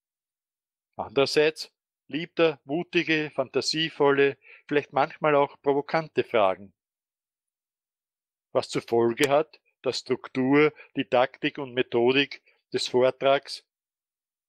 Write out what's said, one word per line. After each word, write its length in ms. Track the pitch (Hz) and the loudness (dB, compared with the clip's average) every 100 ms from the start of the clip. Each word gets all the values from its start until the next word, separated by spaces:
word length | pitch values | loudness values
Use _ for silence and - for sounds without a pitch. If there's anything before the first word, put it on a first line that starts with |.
| _ _ _ _ _ _ _ _ _ - | _ _ _ _ _ _ _ _ _ -14
Andererseits 760 | 98 123 135 156 151 - - _ _ _ - | -6 -2 0 0 0 -2 -12 _ _ _ -12
liebt 320 | 139 170 - | -10 -8 0
er 200 | 165 139 | 0 0
mutige, 640 | 135 160 175 175 156 156 151 | -8 -8 -4 -4 -2 -2 -4
fantasievolle, 1040 | - 123 131 - 156 160 - 143 139 139 131 _ - - | -6 -4 -4 -2 -2 -4 0 2 4 0 -2 _ -20 -6
vielleicht 260 | 143 - | -4 -2
manchmal 420 | 131 156 - 156 | -2 -2 -2 0
auch 260 | 143 143 - | 2 0 -2
provokante 640 | 143 139 - 160 156 - | -2 -2 0 -4 -4 -4
Fragen. 480 | - 117 98 92 101 _ _ _ _ _ _ _ _ _ _ _ _ _ _ _ _ _ _ | 0 2 2 0 -10 _ _ _ _ _ _ _ _ _ _ _ _ _ _ _ _ _ _
Was 160 | 131 - | -4 -4
zur 140 | 143 | -6
Folge 460 | - 117 117 117 139 | -2 2 2 2 2
hat, 320 | 143 160 _ _ _ | 2 -2 _ _ _
dass 160 | 131 - | -8 -6
Struktur, 760 | - 127 - 131 131 147 151 - - 139 | -6 -6 -6 -4 2 4 2 -2 -12 -8
Didaktik 600 | 131 123 131 - 151 - | -2 0 0 -2 -8 -8
und 160 | 131 | -8
Methodik 680 | 123 - 120 120 135 139 - _ _ _ | -4 -2 0 2 2 0 -6 _ _ _
des 160 | 123 - | -8 -2
Vortrags, 760 | 123 127 - 135 139 - - - _ _ _ _ _ _ _ | 0 0 0 0 0 -2 -16 -18 _ _ _ _ _ _ _